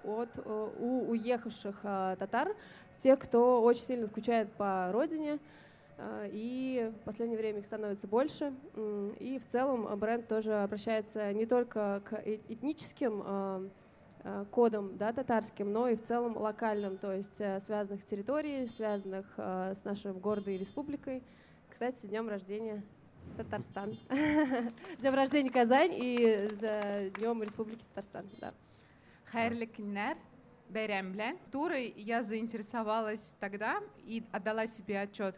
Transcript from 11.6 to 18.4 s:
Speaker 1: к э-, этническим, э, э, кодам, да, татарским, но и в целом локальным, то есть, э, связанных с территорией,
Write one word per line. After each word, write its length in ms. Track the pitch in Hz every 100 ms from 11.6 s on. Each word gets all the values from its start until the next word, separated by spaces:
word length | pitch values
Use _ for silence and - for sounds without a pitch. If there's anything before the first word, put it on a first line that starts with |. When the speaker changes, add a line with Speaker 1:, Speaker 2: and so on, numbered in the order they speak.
| 240 214 202 202 202
Speaker 1:
к 80 |
э-, 260 | 214 - 214 -
этническим, 760 | 226 269 311 - - 262 208 -
э, 440 | 196 196 190 190 - - - - -
э, 220 | - 202 202
кодам, 460 | - 233 214 196 185
да, 160 | 208
татарским, 580 | 233 262 226 220 - 202
но 160 | 214 247
и 80 | 226
в 80 |
целом 340 | - 240 240 220
локальным, 600 | 214 214 226 208 202 190
то 140 | 202
есть, 260 | 190 196 -
э, 200 | 208 190 196
связанных 360 | 208 202 202
с 40 | -
территорией, 640 | 202 202 294